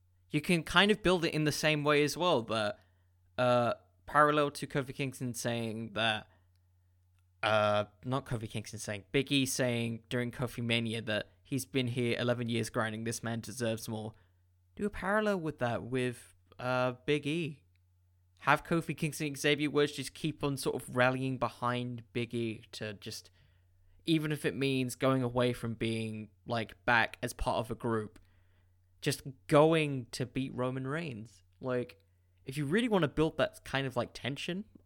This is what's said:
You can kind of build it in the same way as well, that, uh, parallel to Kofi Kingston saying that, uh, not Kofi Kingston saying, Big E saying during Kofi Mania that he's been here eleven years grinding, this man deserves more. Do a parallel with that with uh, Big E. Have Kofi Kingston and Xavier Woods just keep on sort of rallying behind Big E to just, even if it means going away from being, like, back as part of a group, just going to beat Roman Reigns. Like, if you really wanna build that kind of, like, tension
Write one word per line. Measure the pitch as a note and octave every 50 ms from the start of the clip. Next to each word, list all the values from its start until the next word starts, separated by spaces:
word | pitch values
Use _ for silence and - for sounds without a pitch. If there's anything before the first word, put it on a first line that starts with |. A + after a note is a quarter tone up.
| _ _ _ _ _ _
You | - D3+
can | C#3+ - F3+ E3+ D3+
kind | - - F3 G3 G#3
of | G#3+ -
build | - - F#3 F3+ D#3
it | E3 -
in | D3+ D3+
the | D3+ C#3
same | - - D#3 D#3 D3 C#3+
way | D3 D3+ D3 D3
as | C#3+ C#3+ C#3
well, | F3 F3+ E3 B2
that, | A2+ A#2+ A2 A2+ G#2+ G#2 G#2 - _ _ _ _ _ _ _ _ _ _ _ -
uh, | B2+ B2 B2 B2 A#2+ A#2 - - _ _ _ _ _
parallel | - - C#3+ D3+ D3 D3+ D3+ D3 C#3+
to | C#3+ - - C3+
Kofi | - D3 C3 C3 C3
Kingston | - C#3+ C3 B2+ - C3+ B2 A#2
saying | - - B2 A#2 A#2 A2+ A2+ G#2+ A2+ A2+ A2 G#2
that, | G#2 A2 A2+ G#2+ G#2 G#2 - _ _ _ _ _ _ _ _ _ _ _ _ _ _ _ _ _ _ _ _ _ _
uh, | - A2 G#2+ G#2+ G#2 G#2 G#2 G#2 G#2+ - _ _ -
not | B2+ B2+ C#3 C3+
Kofi | - B2+ A2 A2 A2
Kingston | - A2 G2+ - - G2+
saying, | - - G#2+ G2+ G2 _ -
Big | C#3+ C3+ C3
E | C#3+ C#3 C3+
saying | C3 - - C3+ B2 A#2+ A#2 A#2 A#2 A#2 A2+ - _
during | - B2 B2 A#2+
Kofi | - - C3 A#2 - -
Mania | A#2+ A#2 A#2 A#2 A#2 A2+ G#2+ A2+ G2+
that | A2 G#2+ G#2 - - _ _ _
he's | _ C#3 C3 -
been | - - C3+ B2+ B2
here | A#2+ C3 A#2+ A#2 A#2 -
eleven | B2 A#2+ A#2+ A#2+ B2 A2+
years | A#2 A#2 A2 -
grinding, | - B2 A2 A2 G#2+ A2 A2+
this | A2+ A#2 - -
man | A#2 A#2 A2+
deserves | A2+ - G2+ C3 A#2+ A2+ A2+ G#2+ - -
more. | A2 A2 G#2+ A2+ - - _ _ _ _ _ _ _ _ _ _ _
Do | - G3
a | G#3
parallel | - - - F#3 G3+ G#3+ G#3+ G#3 G3+ F#3
with | D#3+ D#3 D3 -
that | B2+ A#2+ A#2 F#2+ F2+
with | A2+ B2+ C3 B2+ B2 B2 - - - - _ _ _ - -
uh, | B2 B2+ B2+ B2+ B2+ B2+ B2 - _
Big | - D3 D3+ C#3+ C#3+
E. | D3+ E3+ E3+ C#3+ D3+ - _ _ _ _ _ _ _ _ _ _ _ _ _ _ _ _
Have | - C3+ C#3+ D#3 -
Kofi | - F3 E3 D#3+ - D3
Kingston | - - D3+ C3+ - D#3+ D3
and | C#3 C3+
Xavier | - D3 D3 D3 D3+ D3
Woods | - D3 D3 D3 D3
just | - C3 - -
keep | - - D#3 D3 - -
on | C#3+ C#3 C3
sort | - - -
of | B2+ - - B2+
rallying | B2 B2 B2+ C3 C3 C3 C3 C3 A#2+
behind | A#2+ A2+ - - B2 A#2+ B2 B2 B2 B2 B2 A#2 A2+ - _
Big | A#2+ A#2+ A#2 -
E | A#2 A#2 A2+ G#2+ - A#2 - -
to | - A2+ G#2+ G#2
just, | F#2+ - - - - - - _ _ _ _ _ _ _ _ _ _ _ _ _ - -
even | - E3 D#3+ D3+ D#3
if | D3+ C#3+ -
it | D3+ F2
means | A2+ C3+ C#3 C3+ C3 B2+ B2 A#2+
going | - - C3 C3+ C3 B2+
away | A#2+ A#2+ B2+ B2 B2 A#2+
from | - - A#2 A2+
being, | - A#2 A#2 A2+ A2+ A2+ A2 A2 G#2+ G#2+ G2+ _ _ _
like, | - A#2+ A#2 A2 G#2 - - _
back | - A#2+ A2+ A2 - - - -
as | B2 -
part | - - C3 G2+ F2
of | A#2 A2+
a | A#2
group, | G#2+ - A#2+ A2+ A2+ G#2+ G2+ - - - _ _ _ _ _ _ _ _ _ _ _ _ _ _ _
just | - D3+ C3+ - - C#3+ B2+ - _ -
going | D3+ D3 D3+ D#3+ E3 D#3+ D#3 D3 C#3 C3 A#2 -
to | - - C3
beat | A2+ - C3+ C3 C3+ G2+
Roman | A2+ B2+ B2+ B2+ C3 C3 C3
Reigns. | C#3+ E3 F3 D#3 B2 G#2 A2 A2+ - - _ _ _ _
Like, | - C3 B2+ B2 A#2+ A#2+ - - _ _ _ _ _ _ _ _ _
if | - C3 D3+
you | D3
really | C3+ E3 A3 B3 B3
wanna | G#3+ F#3+ D#3+ C3+
build | - - D#3 D#3+ - -
that | C3 - - - -
kind | - - C3+ C3+ C3
of, | A#2+
like, | B2 A2+ F2 -
tension | - - C#3 C#3+ - - - E3+ F#3+ G#3+ - _ - _